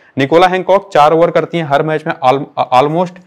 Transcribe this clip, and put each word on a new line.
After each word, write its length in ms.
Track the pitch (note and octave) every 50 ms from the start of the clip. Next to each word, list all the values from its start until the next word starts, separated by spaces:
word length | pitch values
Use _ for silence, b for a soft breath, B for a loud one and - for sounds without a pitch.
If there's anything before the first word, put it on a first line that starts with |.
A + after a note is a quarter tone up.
| b b b
निकोला 300 | C3+ C#3 C3+ D#3+ E3+ F#3
हैंकॉक 420 | F3+ F#3 F#3 F3 F3+ F#3 G3 F#3+ - -
चार 200 | D3+ C#3+ D3+ D#3+
ओवर 180 | D#3+ E3+ E3+
करती 260 | E3 E3 D#3 - -
हैं 80 | E3+ D#3+
हर 180 | C#3 C#3+ D3 D#3
मैच 200 | D#3 D#3 D3+ D#3
में 60 | E3 -
al-, 720 | - - B2+ C3+ C#3 C#3+ - _ - C3 - B2+ B2 C#3+
almost, 300 | D3 D#3 F3 F#3 F3 - - b